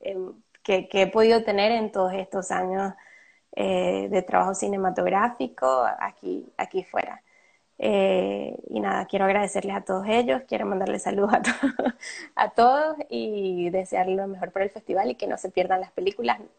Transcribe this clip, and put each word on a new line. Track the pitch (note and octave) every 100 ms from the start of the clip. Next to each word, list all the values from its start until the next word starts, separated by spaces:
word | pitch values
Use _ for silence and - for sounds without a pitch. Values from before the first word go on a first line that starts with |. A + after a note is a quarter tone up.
em, | - F#3+ F#3 - _ _
que, | - F#3 F#3
que | G3
he | F#3
podido | A3 A3+ A3+
tener | A3 G3 G#3
en | A#3 G#3+
todos | G3 F#3
estos | F#3+ F#3 G3 F3+
años, | F3+ F#3 F#3+ G3 - - - _ _ _ -
eh, | G3 F#3 F3+ F#3+ G3
de | G3
trabajo | F3+ F3+ F#3
cinematográfico | F#3+ G3+ G3 F#3 F3+ F3+ F#3+ A#3+ A#3+ B3+ - B2+ C3 A2+ -
aquí, | G2+ - F#2 F2+ - -
aquí | - F#3+
fuera. | - - - - _ _ _ _ _ -
Eh, | G#3+ G3+ F#3+ F#3 F#3+ G3+ - - -
y | G#3+
nada, | G3+ F#3+ F#3+
quiero | G3
agradecerles | F#3+ G3 G3 G3 G3 G3
a |
todos | - F#3+ G3+
ellos, | A3+ B3 C4 -
quiero | A3 G#3
mandarles | F#3+ F#3+ G#3
saludos | - G3+ G3+
a | -
to-, | -
<laughs> | - C#4 - B3+ - - - - -
a | G#3+
todos | - A#3+ C#4 D#4 D4+ -
y | A#3+ A3+ G#3 F#3+ F3+ F3
desearles | F#3 F#3 G3 F#3 F#3+
lo | G3
mejor | F#3 F3+
para | F#3+
el | G3
festival | A3 - F#3 A3+
y | A#3+
que | G3+
no | -
se | F#3+
pierdan | F3+ F#3 F#3
las | F#3+
películas | - F#3 G3+ A#3 A3+ G#3